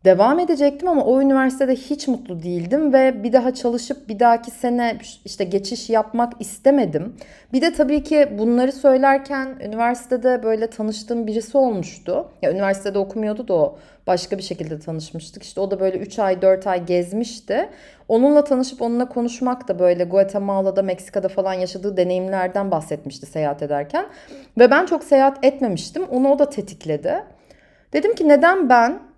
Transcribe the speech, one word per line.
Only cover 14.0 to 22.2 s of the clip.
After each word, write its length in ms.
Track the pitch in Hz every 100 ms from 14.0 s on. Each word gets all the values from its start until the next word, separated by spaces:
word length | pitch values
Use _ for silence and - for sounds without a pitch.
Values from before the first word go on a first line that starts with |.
| -
başka 320 | 180 - 196
bir 40 |
şekilde 360 | 190 175 156 156
tanışmıştık. 640 | 160 160 156 165 - -
İşte 180 | - -
o 100 | 196
da 100 | 190
böyle 180 | 190 185
üç 200 | 196 -
ay, 240 | 196 185
dört 240 | 190 190 196
ay 200 | 180 175
gezmişti. 840 | 180 175 202 233 - - 214 415 - - - _
Onunla 360 | 226 269 294
tanışıp 380 | 294 262 262 -
onunla 260 | 233 233 247
konuşmak 600 | 247 240 240 254 247 -
da 100 | 180
böyle 260 | 180 175
Guatemala'da, 800 | 175 190 196 202 196 196 190 190
Meksika'da 460 | 196 180 - 202 190
falan 240 | 190 190
yaşadığı 440 | 185 185 190 196 190
deneyimlerden 720 | 180 185